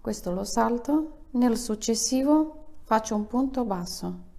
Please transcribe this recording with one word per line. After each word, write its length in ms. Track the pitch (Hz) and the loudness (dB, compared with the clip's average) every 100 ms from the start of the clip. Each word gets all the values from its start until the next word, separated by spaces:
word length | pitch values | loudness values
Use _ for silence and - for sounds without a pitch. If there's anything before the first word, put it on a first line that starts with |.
questo 300 | - 214 - | -6 -6 -4
lo 140 | 180 | -4
salto, 800 | 208 - 226 240 240 302 311 - - | -2 0 2 0 2 0 0 -8 -6
nel 260 | 247 247 226 | 2 4 4
successivo 1080 | - 214 - 226 - 262 269 302 311 - - - | 0 -4 0 0 2 2 4 4 4 -4 -12 -14
faccio 320 | - 226 220 214 | 0 0 2 -2
un 100 | 208 | 0
punto 380 | 240 269 262 | 0 0 0
basso. 540 | 233 185 180 - 180 180 - | -2 -2 -4 -6 -6 -8 -12